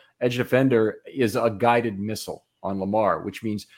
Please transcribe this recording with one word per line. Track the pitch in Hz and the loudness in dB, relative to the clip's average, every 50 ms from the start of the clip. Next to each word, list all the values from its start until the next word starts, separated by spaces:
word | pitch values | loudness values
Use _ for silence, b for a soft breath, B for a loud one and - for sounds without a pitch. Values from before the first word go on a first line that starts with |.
| B B B B | B B B B
edge | - - 120 123 | -2 0 0 -2
defender | 120 - - 127 135 131 123 113 110 107 101 - - | -2 2 2 4 4 4 4 4 4 2 0 -4 -10
is | 90 - 135 123 110 104 | -10 -2 0 0 0 0
a | 127 117 117 107 | 0 0 0 0
guided | 95 117 120 120 120 117 117 101 95 | 2 2 2 4 4 2 -2 -4 -4
missile | 101 107 107 - - - 80 - _ _ _ _ - | -6 -6 -6 -8 -8 -10 -12 -14 _ _ _ _ -8
on | 95 101 98 | -6 -4 -4
Lamar, | 95 98 101 110 107 95 85 78 | -2 -2 0 2 2 2 0 0
which | - 101 98 - - | -2 -8 -10 -8 -6
means | 110 104 98 - - b | -6 -6 -6 -8 -12 b